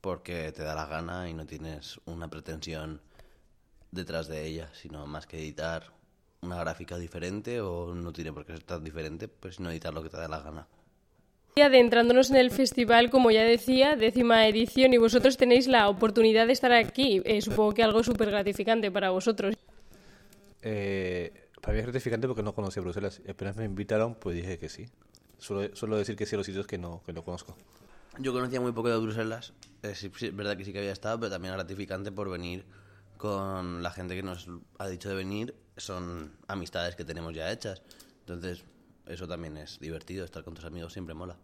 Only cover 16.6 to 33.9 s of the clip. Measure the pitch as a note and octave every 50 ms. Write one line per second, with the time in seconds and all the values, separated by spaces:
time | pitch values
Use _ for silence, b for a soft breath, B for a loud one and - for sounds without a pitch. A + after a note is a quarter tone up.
16.6 | - B3 A#3+ A#3 A3 A3 - - C4+ C4+ G#3 F#3+ - - A3 G#3 G3+ G#3+ G3+ G3
17.6 | G#3+ G#3+ G#3 G#3+ A3+ A3 G#3 A3 A#3 A3+ A#3+ G3+ A3+ G#3 G3+ G#3 G3 G3+ G3 -
18.6 | G3+ G#3+ A3+ A3+ G#3+ G3+ F3+ G3+ F#3+ F#3+ F#3 F#3 F#3 A#3 A3 G3+ G#3 G3 A3 -
19.6 | _ _ - - b b b b b b b b b b b b b - - _
20.6 | - A2+ G#2+ G2+ G2 G2 G2 F#2+ F#2+ F2+ F2+ F2+ F2 D#2+ - - _ _ _ -
21.6 | - - G#2+ A2 A2 B2 A#2+ C3 - B2 A2+ A2+ A#2 B2+ B2+ G#2+ G#2 G#2+ G2+ -
22.6 | G#2 F#2+ F#2 G2+ F2+ F2+ E2+ G#2 G2+ G2 - - - - F#2+ - G2 G2 F#2+ A2
23.6 | A2+ G#2 G2 F#2+ G2+ G2+ A2 G#2+ A2 A#2 A#2 A2 - G2 E2+ E2+ E2+ F#2 F#2 E2
24.6 | - - - - G#2+ A#2 _ _ _ _ _ _ _ _ _ _ - - - G2
25.6 | G2+ G#2 - - - G#2+ G#2+ G#2+ G2+ - G#2+ G2 G#2+ - - G#2 F#2+ - F#2+ F#2+
26.6 | G2 - - F#2 F2 F2 E2+ E2+ _ - E2+ E2 E2 - F2+ F2+ - - - -
27.6 | - b b b b b b b b b b - C3+ C3+ B2 B2+ B2+ B2 B2+ B2+
28.6 | B2 B2 A#2 A#2 A2+ A#2+ A#2 A2+ A2+ A2 G#2+ A2 A2 A2 A2 A#2 A#2 - - _
29.6 | - - _ _ - G#2+ G2 - F#2+ G2 - - A#2+ A2 F2+ G2 G#2 G#2 G2+ F2
30.6 | F#2+ G2+ F2 G2+ G2+ G2 F#2+ - - G#2+ A2+ A#2 A#2 G#2 F#2+ F2+ F2+ F#2 F#2 F#2+
31.6 | F#2 E2+ G2 G2 G2+ F2+ F#2+ F#2 G2 G#2 G2 G2 G2+ F#2+ F2+ F2 F2 F2 F2 F#2
32.6 | - b b b b b b b b b - - - G#2+ G2+ G2 G2 G2 F#2+ F#2
33.6 | F#2 F2+ F2 E2+ F2 F2